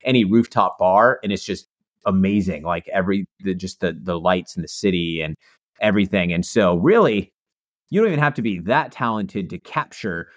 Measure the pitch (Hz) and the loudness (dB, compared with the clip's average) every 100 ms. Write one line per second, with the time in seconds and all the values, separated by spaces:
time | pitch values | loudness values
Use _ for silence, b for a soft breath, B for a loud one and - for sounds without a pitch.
0 | - 127 98 113 117 117 92 - 92 98 | 0 2 4 4 2 2 0 2 4 6
1 | 120 - 107 98 - 92 - _ _ _ | 4 2 -4 -4 -6 -8 -10 _ _ _
2 | 104 95 95 104 92 76 80 85 - 98 | -2 2 2 2 0 -4 -4 -6 -4 -2
3 | 92 101 92 _ 95 92 92 - 90 82 | -2 -2 -6 _ -6 -6 -8 -6 -6 -4
4 | 92 85 87 92 - - 80 - 101 90 | -6 -2 0 -2 -4 -10 -10 -2 0 0
5 | 82 82 78 78 b b _ - 107 101 | -2 -4 -6 -8 b b _ -4 0 2
6 | 95 98 87 85 87 117 95 87 135 226 | 0 0 0 -2 -2 2 2 2 4 4
7 | 165 104 95 _ _ _ _ _ _ 185 | 4 0 -4 _ _ _ _ _ _ 0
8 | 220 151 147 - 110 90 85 135 131 - | 2 2 0 0 -4 -2 0 0 0 -4
9 | 120 110 98 104 90 87 - - 143 - | -2 -2 -4 -6 -8 -10 -8 -8 -8 -8
10 | 107 85 82 | -8 -8 -10